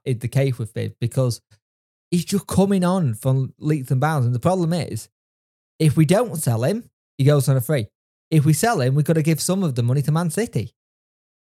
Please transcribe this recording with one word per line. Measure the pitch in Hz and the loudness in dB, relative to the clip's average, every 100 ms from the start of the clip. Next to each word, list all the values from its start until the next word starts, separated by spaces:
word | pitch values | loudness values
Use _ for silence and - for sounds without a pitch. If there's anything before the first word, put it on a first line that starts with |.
| 135 | -6
is | 110 | -4
the | 117 | -2
case | 135 139 120 | 0 0 -2
with | 107 | -8
Fizz | 110 104 - | -8 -8 -6
because | 117 135 127 110 _ _ _ _ _ _ - | -4 -2 -2 -4 _ _ _ _ _ _ -4
he's | 175 - | -4 -2
just | 196 - | -4 -2
coming | - 196 196 | 0 2 2
on | 175 190 143 | 0 0 -2
from | 110 131 131 131 - | -2 -2 0 -2 -6
leaps | 151 151 127 | -4 -2 -2
and | 131 | 0
bounds. | 151 151 120 | 0 0 0
And | |
the | 123 | 0
problem | 170 190 165 | 0 0 0
is, | 170 - 107 - _ _ _ _ _ _ - | -2 -4 -8 -12 _ _ _ _ _ _ 0
if | 156 160 | 2 4
we | 151 | 4
don't | 196 226 165 | 4 2 -2
sell | - 113 | -2 0
him, | 135 226 - _ _ - | 0 -2 -8 _ _ 0
he | 139 | 4
goes | 147 131 | 4 4
on | 135 | 0
a | |
free. | 120 147 101 _ _ _ - | 0 -2 -4 _ _ _ 0
If | 156 | 2
we | 143 | 4
sell | 151 233 202 | 2 2 2
him, | 127 143 | 2 0
we've | 147 | 2
gotta | 160 | 2
give | 151 156 | 2 0
some | - 190 | 0 -2
of | 170 120 | -2 -2
the | |
money | 117 143 | 0 0
to | 139 | 0
Man | 156 175 | -2 -2
City. | 196 240 117 - _ _ _ _ _ _ _ _ | -4 -4 -4 -8 _ _ _ _ _ _ _ _